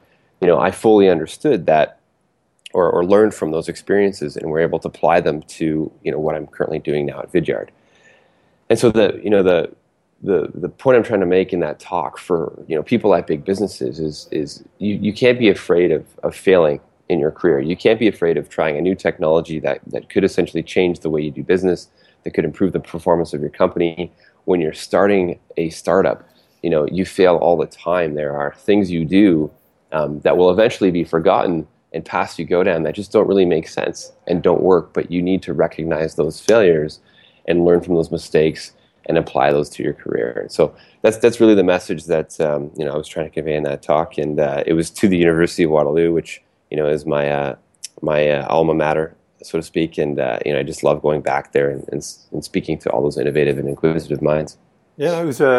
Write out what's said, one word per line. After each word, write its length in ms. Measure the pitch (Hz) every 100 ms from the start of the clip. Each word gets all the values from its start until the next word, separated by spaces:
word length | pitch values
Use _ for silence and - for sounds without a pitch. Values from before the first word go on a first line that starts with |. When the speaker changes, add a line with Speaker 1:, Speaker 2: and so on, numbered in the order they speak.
| _ _ _ _
Speaker 1:
you 80 | 90
know, 100 | 80
I 120 | 85
fully 380 | 95 113 107 98
understood 580 | 85 80 - 151 113 76
that, 320 | 78 73 - _ _ _ _ _ _ -
or, 180 | 90 85
or 140 | 85
learned 300 | 87 101 107
from 180 | - 80
those 160 | 80 85
experiences, 680 | 80 - 101 98 98 73 -
and 140 | 80
were 100 | 78
able 180 | 82 82
to 80 | 80
apply 320 | - 82 85
them 220 | 80 76
to, 500 | - - 80 78 78 -
you 80 | -
know, 60 | 69
what 160 | 78
I'm 120 | 78 73
currently 340 | - - 78
doing 260 | 78 73 71
now 140 | 69
at 120 | -
Vidyard. 360 | 90 76 57 50 _ _ _ _ _ _ _ _ _ _
And 100 | 117
so 120 | 123
the, 300 | 110 98 -
you 80 | -
know, 120 | 101
the, 280 | 92 87 - - _ _ _ _
the, 280 | 92 90 -
the 140 | - 87
point 280 | - 135 123
I'm 60 |
trying 180 | 104 107
to 60 | 90
make 260 | 92 92
in 80 | 90
that 180 | 78 -
talk 380 | - 90 67 -
for, 440 | - 87 78 - -
you 80 |
know, 80 | 78
people 320 | 73 120 107
at 120 | 87 -
big 180 | 78
businesses 560 | 71 98 98 - 64 73
is, 280 | 78 76 -
is 340 | - 71 - - _
you, 180 | 101 101
you 160 | 104
can't 260 | - 127 123
be 100 | 113
afraid 440 | 90 - 87 87
of, 120 | 78 - -
of 120 | -
failing 460 | - - 92 78 71 - _ _
in 120 | 90
your 100 | 78
career. 300 | - 90 71
You 160 | 71 90
can't 220 | 117 113
be 100 | 113
afraid 280 | - 85 80
of 100 | 73
trying 300 | - 80 73
a 20 |
new 140 | 87
technology 640 | 95 85 80 80 82 80 78
that, 200 | 69 69 -
that 200 | 58 -
could 160 | 101
essentially 380 | 95 - 87 82
change 380 | 80 - 92 85
the 100 | 82
way 100 | 78
you 100 | 76
do 120 | 69
business, 460 | 69 92 92 87 - _ _ _
that 100 | -
could 120 | -
improve 280 | 80 73 95
the 80 | 82
performance 540 | - 85 90 85 82
of 60 | 76
your 100 | 73
company. 600 | - 92 87 85 82 85 _ _ _ -
When 140 | 92
you're 120 | 78
starting 680 | - - 87 101 101 90 - _ -
a 140 | 82
startup, 580 | - - 87 82 - - _ _ _
you 80 | 85
know, 160 | 80 76
you 180 | 87
fail 320 | 92 - 90 85
all 200 | 82 85
the 100 | 78
time. 480 | - - 90 82
There 220 | 73 73 71
are 180 | 71
things 360 | - - 104 95
you 140 | 87
do, 460 | 80 95 104 80 78 - _ _ _
um, 280 | 78 73 73
that 160 | 76 76
will 140 | 90
eventually 400 | 90 110 - 98
be 140 | 87
forgotten 600 | 80 82 85 98 - 85 76 _ _
and 120 | -
paths 340 | 82 101 98 -
you 60 |
go 200 | 82 87
down 180 | 95 82
that 120 | 78
just 180 | 90 98
don't 160 | 110 98
really 160 | 98
make 240 | 90 80 80
sense 420 | - - - - _ -
and 160 | 87
don't 200 | 92 85
work, 300 | 90 90 80
but 180 | - -
you 120 | 87
need 200 | 87 95
to 100 | 90
recognize 640 | 76 82 - 80 78 80 -
those 240 | 78 80
failures 600 | - 113 95 82 78 - _ _ _ _ -
and 180 | 85
learn 160 | 85 87
from 140 | 85
those 160 | 85 80
mistakes 600 | 82 - 80 78 76 - _ _ _ -
and 100 | 80
apply 360 | 80 - 69
those 160 | 73 73
to 140 | -
your 100 | -
career. 480 | 71 - - 58 55
And 100 | -
so 240 | - 78 - - _
that's, 160 | 110 110
that's 200 | 120 117
really 140 | 113
the 80 | 104
message 420 | 92 90 - 85 78
that, 340 | 80 78 -
um, 300 | 80 73 71 -
you 80 |
know, 80 | 73
I 40 | 73
was 100 | 76
trying 200 | - 80
to 40 |
convey 240 | 80 78
in 80 | 76
that 180 | 73 71
talk. 360 | - 78 82 -
And, 220 | 76 73
uh, 240 | 73 71 -
it 60 |
was 180 | 82 82
to 180 | - 104
the 80 | 90
University 460 | 85 80 82 -
of 80 | 82
Waterloo, 420 | 76 73 78 85
which, 300 | 82 - - _ _ _
you 60 | 76
know, 120 | 73
is 180 | 76 76
my, 240 | 73 71
uh, 260 | 71 69 62 _ _ - -
my, 280 | 76 76 73
uh, 160 | 71 69
alma 260 | 80 80
mater, 400 | 78 76 78 78 - _ _
so 160 | - 82
to 40 |
speak. 360 | 82 82 80 -
And, 200 | 73 71
uh, 200 | 65 53
you 80 | 62
know, 80 | 71
I 20 |
just 200 | 73 -
love 200 | 73 73
going 180 | 73 76
back 320 | 67 69 -
there 160 | 73 71
and, 180 | 69 -
and, 60 | 73
s-, 280 | - - _
and 100 | 80
speaking 360 | - 95 - 76
to 120 | -
all 120 | 58
those 160 | 71 71
innovative 400 | 67 71 71 69
and 100 | 69
inquisitive 540 | 71 80 80 76 71
minds. 340 | 76 78 76 - _ _ _ -
Speaker 2:
Yeah, 240 | 147 170
it 40 | 170
was 140 | 123
a, 160 | 143